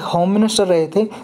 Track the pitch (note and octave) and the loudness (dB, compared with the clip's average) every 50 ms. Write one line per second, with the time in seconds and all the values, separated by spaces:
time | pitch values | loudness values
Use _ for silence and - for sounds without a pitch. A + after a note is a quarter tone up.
0 | D#3+ - - E3+ F3 F#3 G3 G#3+ G#3+ G#3+ A3 - G3+ F#3 F3+ E3 D#3+ D#3 - F#3+ | -2 -2 -2 0 0 2 2 2 2 2 2 0 2 2 2 2 0 0 0 -2
1 | A3 A3 - - | -2 -2 -4 -12